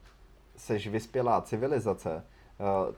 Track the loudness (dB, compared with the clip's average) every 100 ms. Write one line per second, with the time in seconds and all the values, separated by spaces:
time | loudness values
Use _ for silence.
0 | -20 -20 -20 -20 -20 -10 -2 -2 0 -4
1 | -2 0 4 2 2 -2 0 0 0 -2
2 | -2 -6 -8 -20 -20 -4 0 2 0